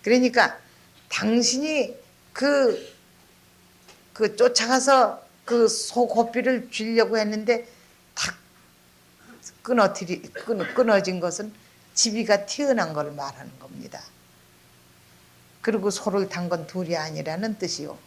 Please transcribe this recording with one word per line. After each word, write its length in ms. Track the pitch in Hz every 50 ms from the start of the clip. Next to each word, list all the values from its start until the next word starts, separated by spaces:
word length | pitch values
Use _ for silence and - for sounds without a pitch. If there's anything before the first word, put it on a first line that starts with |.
그러니까 560 | - 208 240 254 254 247 247 233 196 - - - - _ _ _ _ _ _ - _ _
당신이 840 | - - 196 214 226 240 233 - 240 262 294 311 311 294 226 - - - - _ _ _ _ _
그, 640 | _ - 262 285 285 277 269 233 196 - - - - _ _ _ _ _ _ _ _ _ _ _ _ _ _ _ _ _ _ - - _ _ _
그 240 | _ - 220 208 208
쫓아가서 840 | 208 247 247 - - 220 233 262 262 254 277 277 262 240 208 - - - _ _ _ _
그 240 | - 240 233 226 220
소 400 | 220 - - - - 240 240 220
고삐를 640 | - 226 233 233 - 247 - 262 262 233 254 -
쥐려고 480 | - - 220 226 226 226 220 190 220 220
했는데 500 | 214 208 214 214 220 226 233 233 - - - - _ _ _ _ _ _ _
탁 200 | - - 180 - - _ _ _ _ _ _ _ _ _ _ _ _ _ _ _ _ - - - - - - _ _
끊어뜨리-, 600 | _ - 254 233 202 190 196 - 190 165 180 - - -
끊-, 420 | - - - - 233 196 175 - -
끊어진 460 | - 254 226 214 196 - 185 185 180
것은 320 | 170 180 - - 208 214 - _ _ _ _ _ _ _ _
집이가 520 | - - 233 208 233 220 - 208 196 202
튀어난 460 | - - - 294 277 254 220 175 160
걸 200 | 156 151 147 147
말하는 460 | 143 143 139 139 131 - 139 120 - -
겁니다. 440 | - - - - 60 - - - - - - _ _ _ _ _ _ _ _ _ _ _ _ _ _ _ _ _ _ _ _ _ _ _ _ _ _ _ _ _
그리고 300 | - 226 208 208 185 208
소를 380 | 196 - - 214 185 202 190 190
탄 200 | - 175 175 175
건 180 | 175 165 156
둘이 300 | - - 185 180 160 170
아니라는 600 | 160 156 160 156 156 151 160 156 180 214 220 208 -
뜻이요. 380 | - 175 - - 147 143 - - _